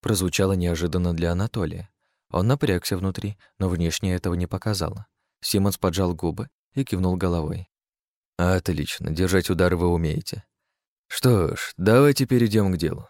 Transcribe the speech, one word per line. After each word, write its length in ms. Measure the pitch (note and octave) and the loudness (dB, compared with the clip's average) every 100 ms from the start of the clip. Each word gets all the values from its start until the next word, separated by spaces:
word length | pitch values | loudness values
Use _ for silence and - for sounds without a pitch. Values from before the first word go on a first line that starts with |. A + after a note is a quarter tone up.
Прозвучало 480 | - G#2 F#2 - F#2+ | 0 0 0 0 2
неожиданно 600 | F#2+ F2 E2 F2 F2 F2 | 2 0 0 0 0 0
для 180 | E2+ E2+ | 0 0
Анатолия. 580 | F2 G#2+ - E2 E2 F#2+ _ _ _ _ | 0 -2 -4 -6 -6 -14 _ _ _ _
Он 160 | - G2 | -2 0
напрягся 520 | C#3 C3 F2+ - F#2+ | 0 0 -2 -2 -4
внутри, 400 | F#2+ F#2 G2+ G#2 _ _ | -4 -6 -8 -10 _ _
но 120 | F#2+ | -2
внешне 440 | F2 E2+ - G2 | 0 -2 -2 -2
этого 200 | F2+ F#2+ | -2 -2
не 140 | E2+ F2 | -2 -2
показало. 600 | G2 - G2 E2 G#2 - _ _ _ | -4 -4 -2 -4 -6 -16 _ _ _
Симмонс 380 | - G2+ G2 F#2+ | -2 0 0 0
поджал 360 | F#2+ E2+ F#2 | -2 0 -2
губы 360 | E2+ E2+ - B2+ _ _ | 0 -4 -4 -10 _ _
и 100 | - | -6
кивнул 320 | C3+ F#2+ F#2 F2+ | -4 0 0 0
головой. 540 | F2+ F2 D2+ F2+ F#2 _ _ _ _ _ _ - | 0 -2 -2 -6 -10 _ _ _ _ _ _ -2
«Отлично, 760 | F2 F#2 - D#2+ D#2 - - | 2 2 0 -4 -4 -6 -6
держать 380 | D#2+ F#2 F#2 E2+ | -2 2 2 2
удар 280 | F2 F2+ E2+ | 2 2 2
вы 100 | F2 | 2
умеете. 560 | F2 E2 G#2+ - A2 - _ _ _ _ _ _ | 2 0 -2 -6 -12 -14 _ _ _ _ _ _
Что 480 | - B2+ A2 E2 - | 0 4 4 2 -2
ж, 180 | - - | -8 0
давайте 480 | F#2 A#2+ C#3+ C#3+ C3 | 4 6 6 4 2
перейдём 480 | B2+ A#2 G#2+ G2 | 2 2 2 2
к 40 | F#2 | 2
делу. 300 | D#2+ - - | -2 -4 -12